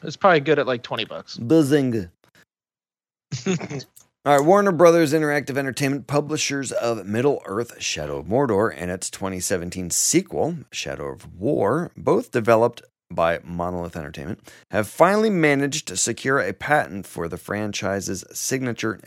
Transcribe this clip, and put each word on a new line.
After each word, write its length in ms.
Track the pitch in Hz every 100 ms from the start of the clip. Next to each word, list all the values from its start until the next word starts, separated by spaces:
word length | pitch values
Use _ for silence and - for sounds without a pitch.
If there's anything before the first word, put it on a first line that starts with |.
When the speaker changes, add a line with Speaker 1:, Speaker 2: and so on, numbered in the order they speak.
Speaker 1:
It's 140 | - -
probably 240 | 196 165
good 180 | 143 147
at, 80 | 120
like, 160 | 123
twenty 220 | - 120 98
bucks. 320 | 80 - -
Speaker 2:
Buzzing. 720 | 117 165 143 147 131 113 87 _ _ _ _ _ _ _ _ _ _ _ - 131 190
Speaker 3:
<laughs> 20 | 175 - 143 - - _ _ 135
Speaker 2:
All 120 | 143
right, 80 | 147
Warner 260 | 202 202
Brothers 400 | 160 170 170 156
Interactive 440 | 156 151 147 127 135
Entertainment, 500 | 135 120 139 139 -
publishers 640 | 147 147 151 - 139 131
of 320 | - 117 113 95
Middle-earth: 760 | 110 139 127 - 101 117 -
Shadow 360 | - - 73 71
of 80 | 80
Mordor 480 | 117 139 98 110 71
and 160 | 90
its 180 | 92 -
twenty 300 | - 98 92
seventeen 500 | - 95 87 92 87
sequel, 680 | - - 180 190 76 127 170 -
Shadow 360 | - 71 71 71
of 260 | 67 78 82
War, 520 | 113 120 104 151 175 -
both 360 | 82 190 247
developed 500 | 127 110 113 120 - - _ -
by 280 | 87 82 85
Monolith 520 | - 87 87 90 85 87
Entertainment, 440 | 73 78 73 - - - -
have 160 | 101 104
finally 420 | - 170 208 220
managed 580 | 185 151 139 139 127 -
to 80 | 92
secure 420 | - 113 135 135
a 120 | 95
patent 520 | 95 - 151 80 95 85
for 220 | - 85
the 100 | 85
franchise's 840 | - 101 107 101 95 98 95 92 -
signature 680 | - - 131 127 113 110 98